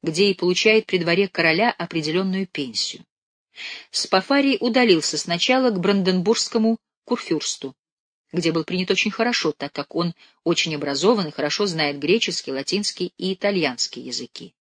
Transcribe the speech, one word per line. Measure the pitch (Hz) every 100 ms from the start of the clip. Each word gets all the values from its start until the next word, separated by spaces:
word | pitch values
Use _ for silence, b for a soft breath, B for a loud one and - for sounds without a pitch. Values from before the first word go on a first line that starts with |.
где | 175 156 202
и |
получает | 190 175 180 220 220 214
при | 185
дворе | 170 170 196
короля | - 165 160 233
определённую | - 170 160 151 170 190 190 190
пенсию. | - 131 110 - - - _ _ _ _ B B B B
Спафарий | - - 190 - 277 277 254
удалился | 247 233 247 165 - 151
сначала | - 170 - 254 254
к | 196
бранденбургскому | 185 202 180 185 180 226 - 233 220 226 _ _
курфюрсту, | - 240 - 156 - - 135 - _ _ _ _ _
где | 175 165
был | 165
принят | 156 180 185
очень | 190 220
хорошо, | - 233 233 160
так | - 143
как | - 143 160
он | 175 - b b
очень | - 151 170 151
образован | 143 139 180 233 160
и |
хорошо | 147 147 - 208
знает | 160 147 143
греческий, | 151 220 214 170 -
латинский | 135 139 190 208 - 175 _
и | 185
итальянский | 190 202 202 147 123 - -
языки. | 127 120 123 - 95 _